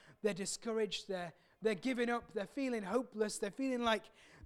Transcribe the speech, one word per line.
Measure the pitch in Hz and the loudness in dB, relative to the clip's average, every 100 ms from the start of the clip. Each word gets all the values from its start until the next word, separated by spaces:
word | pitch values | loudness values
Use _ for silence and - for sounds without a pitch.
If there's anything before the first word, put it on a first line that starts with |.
| - - | -20 -2
they're | 208 | -2
discouraged, | 185 185 - 233 220 208 - - | 0 -4 -4 -2 0 0 -2 -4
they're, | 185 170 - _ _ | -6 -6 -12 _ _
they're | 214 190 | 0 0
giving | 254 240 240 | 0 0 2
up, | 240 - | 0 -2
they're | 208 | -4
feeling | 202 285 262 233 | -4 -2 0 0
hopeless, | 185 240 - 214 214 - | 2 0 2 0 0 0
they're | 202 | -4
feeling | 226 269 240 | -2 0 2
like | 233 220 - - - - | 4 2 0 -20 -20 -12